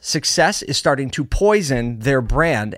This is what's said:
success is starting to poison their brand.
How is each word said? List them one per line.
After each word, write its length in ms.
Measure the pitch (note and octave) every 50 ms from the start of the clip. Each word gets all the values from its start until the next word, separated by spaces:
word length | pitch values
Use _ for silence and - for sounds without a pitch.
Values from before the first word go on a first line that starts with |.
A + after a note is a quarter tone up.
| -
success 580 | - - D#3 - - - - D3+ F3+ G#3 -
is 140 | - - C#3
starting 340 | - - E3 C#3+ C3 C#3 B2+
to 140 | - - C#3+
poison 760 | B2 - - G3 G#3 G#3+ G#3+ F3+ C#3 C3+ A#2+ A#2 A#2+ A#2+ A2
their 200 | A2 C3+ C3+ C3
brand. 560 | A#2+ G#2+ A#2+ C#3 E3 E3 D3 A2 G#2 G#2+ G2+